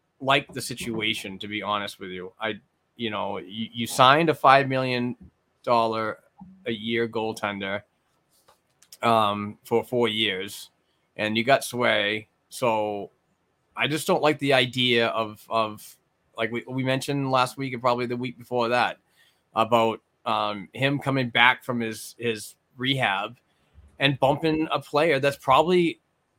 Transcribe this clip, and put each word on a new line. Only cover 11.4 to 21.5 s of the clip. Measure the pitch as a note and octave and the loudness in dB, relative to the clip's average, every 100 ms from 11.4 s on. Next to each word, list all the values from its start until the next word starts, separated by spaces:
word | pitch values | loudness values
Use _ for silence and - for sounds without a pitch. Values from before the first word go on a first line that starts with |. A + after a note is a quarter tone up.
got | A#2 C3+ | 2 2
Sway. | - B2 A#2 G#2+ G2+ G#2+ - _ _ | 2 -2 2 2 0 -4 -8 _ _
So | - B2 A2 G#2+ G#2 F#2 _ _ _ _ _ _ A2 | -2 0 0 -2 -6 -10 _ _ _ _ _ _ -4
I | B2+ | -2
just | D3+ - | -2 0
don't | D#3+ | 2
like | D3 D3 | 2 2
the | C#3 | 2
idea | C3 B2+ B2+ B2 A#2 A2+ | 4 2 0 2 4 2
of, | A2 G#2+ G#2+ - | 0 -4 -8 -4
of, | A2+ A2 G#2 - - _ _ _ - | -2 -2 -6 -18 -20 _ _ _ -6
like | A2+ | -4
we, | A#2 - | -4 -6
we | C3 | -4
mentioned | C3 C3 C#3 C#3+ C3+ | -2 -2 -2 -4 0
last | C3 B2+ - | 0 0 -4
week | C3+ | -8
and | B2 | -2
probably | B2 B2 A#2+ | 0 0 -2
the | B2 | -4
week | C3 A#2+ | -6 -10
before | A#2 B2 A#2 | -6 -2 0
that, | B2 G2 - _ _ _ _ _ | 2 0 -4 _ _ _ _ _
about, | G#2+ A2 A#2 A2+ G#2 _ _ A#2+ | -2 4 4 4 0 _ _ -4
um, | G#2+ G#2 G#2 F2+ | -2 -2 -6 -10
him | A#2 C3+ C#3 | -2 -2 0
coming | C3+ C3+ A#2+ | 0 0 0
back | A#2+ A#2+ | 4 4